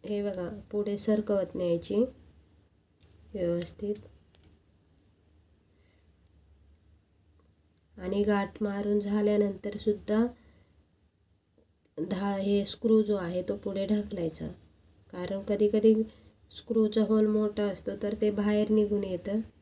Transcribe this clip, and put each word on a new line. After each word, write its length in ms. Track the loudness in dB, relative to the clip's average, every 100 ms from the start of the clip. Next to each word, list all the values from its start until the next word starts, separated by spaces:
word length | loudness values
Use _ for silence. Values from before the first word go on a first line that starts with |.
हे 180 | -4 -4
बघा, 260 | -4 -6 -8 -10 -8
पुढे 260 | -4 -2 -2
सरकवत 580 | 2 2 2 0 -2
न्यायची 420 | -2 0 0 0 2 0 -2 -20 -20 _ _ _ _ _ _ -20 -20 -12
व्यवस्थित. 600 | -4 0 0 -4 -6 -6 -6 -8 -20 _ _ -20 _ _ _ _ _ _ _ _ _ _ _ _ _ _ _ _ _ _ _ _ _ _ _ _ _ _ _ _ _ _ _ _ _ _ -10
आणि 260 | -2 0
गाठ 400 | 2 2 0 -4
मारून 380 | -4 -2 0 0
झाल्यानंतर 760 | 2 2 4 4 2 -2 -8 -4
सुद्धा 500 | -2 -2 0 2 2 -2 -20 _ _ _ _ _ _ _ _ _ _ _ _ _ _ -10 -6
धा-, 320 | -4 -4 -2
हे 240 | 0 0
स्क्रू 380 | 0 -2 4 4
जो 140 | 4 0
आहे 260 | 0 -4
तो 140 | -4 -6
पुढे 300 | -4 -4 0
ढकलायचा, 600 | 0 0 -4 -6 -6 -12 -12 -20 _ _ _ _
कारण 300 | -12 -8 -8
कधी 260 | -4 2 2
कधी 260 | 6 6 6 2 -6 -20 _ _ -20
स्क्रूचा 440 | -2 2 2 2
होल 240 | 2 4 4
मोठा 360 | 2 0 -2
असतो 280 | -4 -4 -8 -6
तर 120 | -6 0
ते 100 | 0
बाहेर 400 | 0 0 2 2
निघून 340 | 2 2 0
येतं. 320 | -2 -6 -4 -6 -6 _